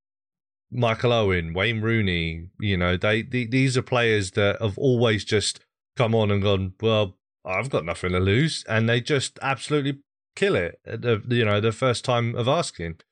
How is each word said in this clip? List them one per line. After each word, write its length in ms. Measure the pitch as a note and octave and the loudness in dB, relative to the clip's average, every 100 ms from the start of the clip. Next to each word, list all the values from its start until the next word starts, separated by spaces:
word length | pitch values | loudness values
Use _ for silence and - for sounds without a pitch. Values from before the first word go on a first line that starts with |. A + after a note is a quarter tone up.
| _ _ _ _ _ _ _ | _ _ _ _ _ _ _
Michael 420 | B2 A#2+ A2 B2 | -2 0 0 2
Owen, 400 | A#2 G2+ F#2 E2 | 2 2 0 -2
Wayne 280 | E2+ G#2+ A2 | -2 -2 0
Rooney, 680 | A2 A2+ G2 F2 E2 E2 F2 - | 0 0 2 0 -2 -6 -10 -6
you 160 | G#2 F#2 | -2 0
know, 200 | F2 F2+ | 2 0
they, 260 | G#2+ A2 | 2 0
the, 240 | G#2+ B2 A2+ | 0 -4 -2
these 300 | C3 C3+ B2+ | 0 2 0
are 60 | |
players 500 | - B2 A#2 G#2+ F#2 | 0 2 2 2 0
that 280 | - G2+ - | 0 0 0
have 180 | A2 F#2+ | -4 0
always 460 | C#3 B2 A#2+ G#2+ | 0 4 2 2
just 360 | - G#2+ - - _ _ _ - | 0 0 0 -6 _ _ _ -2
come 180 | A#2 | 0
on 160 | A2+ G#2 | 2 2
and 120 | G2+ | 2
gone, 320 | G2+ F#2+ F#2+ - | 2 2 0 -2
"Well, 360 | A2+ A2 G2+ - _ _ | 0 2 0 -6 _ _
I've 260 | - F#2+ C3+ | -6 -4 -2
got 140 | C3+ | -4
nothing 280 | E2 E2+ F#2 | -4 -4 -2
to 80 | F2+ | 0
lose," 440 | F#2+ G#2+ D#3+ - - | 2 2 2 -2 -4
and 200 | A2 A2+ | 0 2
they 120 | A#2+ | 0
just 380 | A#2 C#3+ - - | 0 -2 -2 -6
absolutely 560 | C3+ C3+ - D3 C#3 C#3 _ _ _ - | -4 -4 -2 -2 -2 -6 _ _ _ -4
kill 180 | G3 | 0
it 260 | C3+ E2+ - - | 0 -2 -6 -12
at 160 | A2+ | -6
the, 200 | A#2+ G#2+ A#2+ | -2 -2 0
you 160 | A#2+ | 0
know, 160 | A2 G#2 | 2 2
the 120 | A2+ | 0
first 320 | A2 C3 A#2 | 0 0 0
time 320 | - A#2+ A#2 A#2+ | 0 0 0 -2
of 100 | A#2 | -2
asking. 540 | D#3+ D#3 - E2+ - _ | -2 -2 -6 -10 -10 _